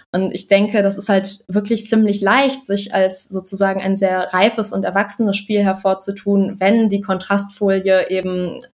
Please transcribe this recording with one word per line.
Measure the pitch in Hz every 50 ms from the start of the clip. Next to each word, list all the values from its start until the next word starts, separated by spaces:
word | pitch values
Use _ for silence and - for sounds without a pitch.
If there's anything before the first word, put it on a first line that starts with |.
| _ _
Und | - 185 190 -
ich | - 190 - -
denke, | 196 196 208 208 208 214
das | 196 196 202 208
ist | 208 -
halt | 196 190 196 196 - - _ -
wirklich | 180 208 202 202 233 214 - -
ziemlich | 220 220 214 208 202 202
leicht, | 190 190 220 262 277 269 262 - -
sich | - 196 202 202 - -
als | 196 190 190 185 - - -
sozusagen | 190 190 190 - 196 196 202 196 190 190
ein | - 196 196
sehr | 196 196 185 185 185 175 180 185
reifes | 185 196 226 - 233 208 202
und | - 196 190
erwachsenes | 185 180 196 208 202 - - 226 208 196
Spiel | - - - 214 202
hervorzutun, | 202 196 190 196 - 190 190 190 - - 196 - - 202 202 196 196 196 - -
wenn | 185 196 226 226 226 208
die | 196 196
Kontrastfolie | 202 - 190 180 185 - 196 202 202 202 - - 208 196 190 196 190 196 190 185 - -
eben, | 185 185 185 185 180 180 180 175 - - - -